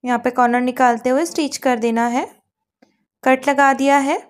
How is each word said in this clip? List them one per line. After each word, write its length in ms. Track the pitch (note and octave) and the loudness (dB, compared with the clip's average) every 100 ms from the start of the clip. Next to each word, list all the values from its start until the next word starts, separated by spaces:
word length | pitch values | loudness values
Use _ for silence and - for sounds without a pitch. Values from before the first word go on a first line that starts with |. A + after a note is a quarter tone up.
यहाँ 140 | B3 A#3+ | -2 -2
पे 120 | B3 | -2
कॉर्नर 280 | B3 A#3+ B3 | 0 2 2
निकालते 500 | B3 B3+ B3+ A#3 B3+ | -2 0 0 2 0
हुए 140 | C4 E4+ | 0 -2
स्टिच 300 | - C#4+ - | -4 -4 -2
कर 200 | C4+ A#3+ | -2 -2
देना 280 | A#3 A3+ A#3+ | -2 -2 -2
है। 180 | B3 G4 _ _ _ _ _ _ _ _ _ | -2 -6 _ _ _ _ _ _ _ _ _
कट 240 | C4 C4 C4+ | 0 0 0
लगा 240 | C#4 C#4 | 2 2
दिया 240 | B3+ C#4 C#4 | 2 2 2
है 200 | C4+ F#4 | 0 -4